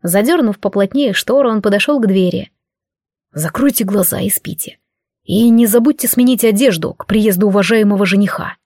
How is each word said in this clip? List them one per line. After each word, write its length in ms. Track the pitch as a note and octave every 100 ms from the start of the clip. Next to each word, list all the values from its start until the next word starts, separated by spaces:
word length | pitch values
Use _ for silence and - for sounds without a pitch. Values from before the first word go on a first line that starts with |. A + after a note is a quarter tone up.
Задернув 560 | F#3 F#3+ A3+ E4+ A#3 G3+
поплотнее 540 | G3+ G3+ G3 C#4 C#4
штору, 360 | F#3 - C4+ B3+
он 120 | G#3+
подошел 380 | G#3 G3+ - D4
к 80 | G#3+
двери. 440 | F#3+ F3+ - G3 _ _ _ _ _ _ _ _
"Закройте 540 | D3 D#3+ - C#4 - G3
глаза 340 | G3+ F3+ -
и 100 | F#3+
спите. 480 | - - - - - _ _ _ _
И 260 | - F#3+ A#3
не 160 | A#3 A#3
забудьте 440 | A#3 A#3+ D4 A#3+
сменить 340 | - B3 B3+
одежду 500 | A#3 G3+ C4 E3+ D#3
к 140 | - -
приезду 400 | A3 G#3+ F3+ G#3
уважаемого 580 | G3 F#3+ A3+ G#3 G3+ G3
жениха". 520 | G3 G3+ - - -